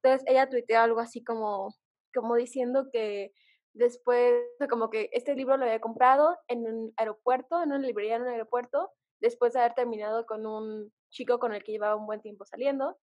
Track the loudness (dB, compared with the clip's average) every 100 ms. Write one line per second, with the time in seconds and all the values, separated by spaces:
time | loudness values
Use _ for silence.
0 | 4 2 4 4 4 0 2 4 4 2
1 | -4 -10 -8 -4 -4 -4 -8 -12 _ _
2 | _ -6 0 0 0 -4 0 0 -2 -4
3 | -4 -4 -8 _ _ _ _ 0 0 2
4 | 2 4 6 4 0 -6 -2 0 0 -2
5 | -2 -4 -2 -4 0 2 2 -2 -4 4
6 | 6 8 4 2 -6 -6 -4 -6 -8 -4
7 | -4 -2 0 0 0 -2 -2 -2 -2 -4
8 | -2 -2 -2 -6 -4 -4 -2 -4 -4 _
9 | _ _ -2 2 0 4 2 2 -4 -4
10 | -4 -4 -4 -8 -6 -8 -8 -10 -12 _
11 | _ -12 -2 0 0 -4 -6 -4 -2 -2
12 | -4 -10 -10 -18 -16 -4 -2 0 -4 -6